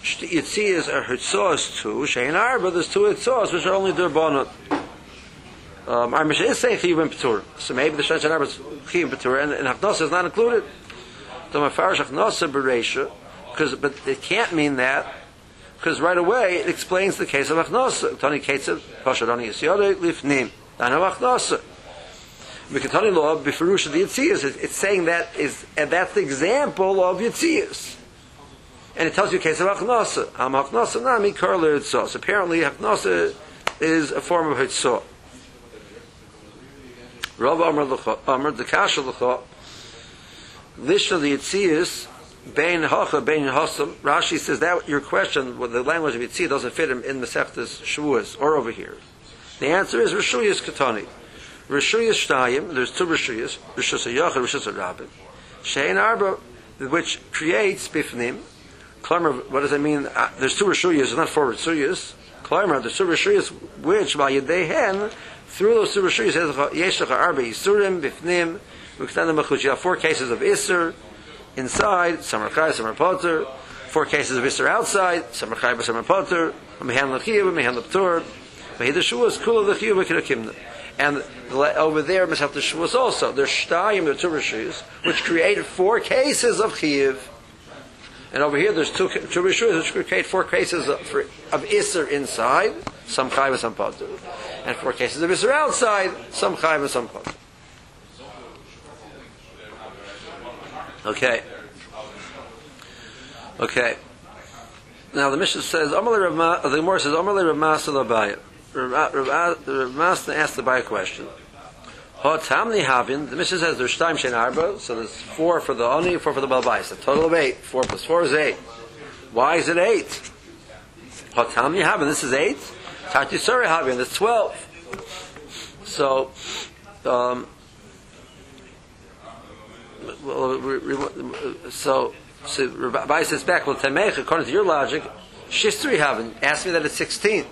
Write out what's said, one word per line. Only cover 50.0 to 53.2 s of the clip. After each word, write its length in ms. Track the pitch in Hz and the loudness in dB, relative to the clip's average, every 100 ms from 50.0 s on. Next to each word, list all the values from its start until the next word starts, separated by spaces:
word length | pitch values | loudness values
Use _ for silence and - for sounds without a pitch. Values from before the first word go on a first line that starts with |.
is 100 | 220 | 2
Rishuyas 500 | 185 - 247 220 190 | 2 0 2 2 0
Katani. 460 | - - 135 107 92 - - - - - - | -4 0 0 0 -6 -16 -20 -20 -20 -20 -4
Rishuyas 580 | 143 139 220 226 202 - | 0 2 2 2 2 2
Shtayim, 460 | 139 123 127 185 | 2 4 2 -2
there's 180 | 139 123 | -2 -2
two 140 | - 180 | 0 0
Rishuyas, 520 | 160 | 0